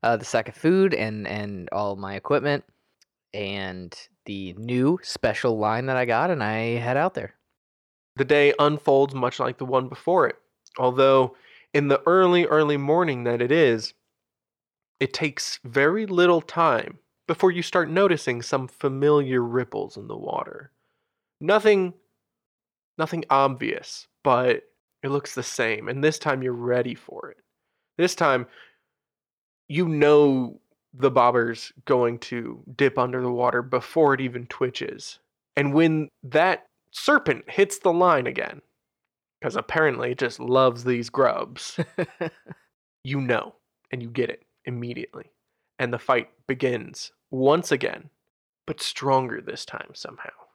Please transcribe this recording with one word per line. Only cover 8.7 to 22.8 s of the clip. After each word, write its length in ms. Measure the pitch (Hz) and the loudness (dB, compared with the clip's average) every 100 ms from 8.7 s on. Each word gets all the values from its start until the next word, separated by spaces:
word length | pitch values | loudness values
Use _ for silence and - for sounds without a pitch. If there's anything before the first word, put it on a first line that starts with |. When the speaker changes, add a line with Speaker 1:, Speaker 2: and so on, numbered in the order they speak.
| 151 - 135 139 135 | 2 2 4 4 0
Speaker 2:
much 240 | 123 - | -4 -2
like 180 | 123 123 | -6 -4
the 80 | 127 | -2
one 220 | 127 127 | -2 -2
before 380 | 127 - 180 135 | -8 0 2 2
it, 80 | - _ _ _ - | 0 _ _ _ -2
although 580 | 127 127 135 135 127 - _ - _ | -2 4 6 6 4 -2 _ -20 _
in 140 | 147 143 | 0 2
the 140 | 139 - | 2 4
early, 400 | 185 185 175 170 | 4 6 4 4
early 320 | 151 151 147 | 2 2 0
morning 460 | 139 160 175 127 | 2 2 2 -2
that 180 | 120 120 | -2 -2
it 100 | 120 | 0
is, 420 | 156 147 113 110 - _ _ _ _ _ _ _ _ _ _ | 4 4 2 -2 -16 _ _ _ _ _ _ _ _ _ _
it 140 | 135 | -4
takes 460 | - 156 139 - - | -2 -6 -4 -10 -10
very 420 | 123 117 143 196 214 | -4 2 2 2 -2
little 360 | 180 180 175 | 4 6 4
time 580 | - - 165 117 - - _ _ - | 2 0 2 2 -2 -12 _ _ -6
before 240 | 165 190 | 2 2
you 100 | 175 | 2
start 280 | 170 185 165 | -2 0 0
noticing 520 | 165 196 160 - 120 | 2 2 2 -2 -6
some 260 | 117 139 127 | -4 -4 -4
familiar 760 | _ 143 135 143 147 135 127 | _ -4 0 2 4 2 0
ripples 560 | 120 120 123 104 - - | 0 -2 -4 -6 -8 -10
in 100 | 107 | -14
the 100 | 107 | -12
water. 540 | - - - - 143 _ _ _ _ _ _ _ | -8 -8 -8 -12 -20 _ _ _ _ _ _ _
Nothing, 540 | 151 208 214 202 180 175 _ _ _ _ _ _ _ _ | 0 2 4 4 2 -6 _ _ _ _ _ _ _ _